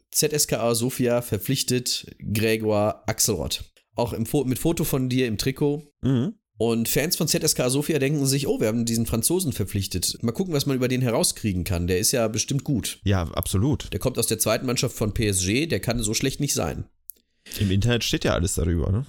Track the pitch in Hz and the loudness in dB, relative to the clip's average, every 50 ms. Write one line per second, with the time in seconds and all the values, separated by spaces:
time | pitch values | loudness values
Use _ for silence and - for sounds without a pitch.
0 | _ _ - - - 151 151 147 - - 156 120 113 117 120 110 117 127 - - | _ _ -2 0 0 0 2 0 0 0 0 0 2 2 2 2 0 -2 0 0
1 | 127 120 120 120 120 - - 101 - - 135 135 - - 123 127 127 - - - | 0 2 2 0 0 0 -4 -4 -2 -2 -2 -2 0 0 0 0 0 -2 -4 -4
2 | - - - - - - 101 107 107 113 110 110 110 107 107 104 104 107 - - | -6 -10 -16 -12 -8 -4 -2 0 2 2 2 2 2 2 2 4 2 2 0 -2
3 | - - 113 - - - 107 82 71 - - - - - _ _ _ _ - - | -4 -4 -2 0 0 0 0 0 -2 -4 -4 -6 -8 -12 _ _ _ _ -4 -4
4 | 117 117 - - 110 - - 147 131 127 127 - - 160 170 170 165 - - 135 | -2 -2 -2 -4 -4 0 0 0 2 0 -2 0 0 0 0 0 0 0 0 0
5 | 131 127 123 127 127 120 107 98 - 131 131 - 147 143 147 147 - - _ - | 0 0 0 0 0 0 0 -2 -4 -4 -2 0 0 0 -2 -2 -8 -14 _ -4
6 | - 123 135 117 120 190 226 _ _ _ _ - 110 117 117 113 113 - - 147 | 0 2 2 2 2 0 -4 _ _ _ _ -2 0 2 2 2 0 0 0 0
7 | 135 165 180 - 170 151 - - - 151 - - 127 127 131 139 147 - 165 147 | 0 0 0 0 0 0 0 0 0 0 0 2 0 0 2 0 0 0 0 2
8 | 135 139 156 147 139 135 135 139 139 - 233 - 127 107 110 120 117 117 113 113 | 2 2 2 2 2 2 2 0 0 0 0 0 2 0 2 2 0 0 0 0
9 | 117 - - 117 117 - 165 185 185 143 113 - 104 - - 101 95 - - 90 | 0 0 0 0 0 2 0 0 0 -2 -2 -2 -4 -2 -2 -4 -4 -2 -4 -4
10 | - - - - - 117 117 - 196 185 160 139 - 143 135 127 127 123 127 127 | -4 -4 -4 -2 -4 -4 -2 -2 -2 0 0 0 0 0 0 2 2 2 2 2
11 | 131 123 110 135 175 - - - - 110 92 90 85 - 95 85 87 87 92 90 | 2 2 2 2 2 0 -2 -2 -2 -2 0 0 -2 -2 -2 -2 0 2 2 2
12 | 110 - - 127 113 110 110 113 - - 131 139 - - 143 107 - - - - | 2 2 2 2 0 0 0 -2 -2 -2 -2 -4 -2 -2 -2 -2 -2 -4 -8 -4
13 | - 95 101 92 85 76 - - - - - 95 104 143 143 - - - - - | 0 0 2 2 0 -2 -4 -6 -4 0 0 2 2 2 2 0 -2 -4 -6 -2
14 | - 131 123 110 113 - 117 - - 110 110 123 - 127 120 120 - 123 - - | -2 -2 -2 0 -2 -2 0 0 2 2 2 2 2 0 0 0 0 -2 0 0
15 | 120 104 101 - 117 104 101 92 90 90 107 127 156 160 120 98 - - 113 123 | -2 -2 0 2 2 2 2 2 2 2 2 2 2 2 0 -2 -2 -2 -2 0
16 | 110 104 110 - - 135 - - 143 143 - - 101 80 67 - 98 - _ _ | 0 0 0 0 0 -2 0 0 -2 0 0 0 -2 -2 -4 -6 -8 -12 _ _
17 | _ - - _ _ _ _ _ - - - - 107 98 92 101 95 120 120 117 | _ -20 -20 _ _ _ _ _ -20 -12 -4 0 0 2 2 2 2 2 2 0
18 | - - - 165 - 139 - 57 87 - - - 78 85 87 85 69 - - 110 | 0 0 -2 0 2 2 2 2 0 0 0 0 0 0 2 0 2 0 0 0
19 | 139 | -2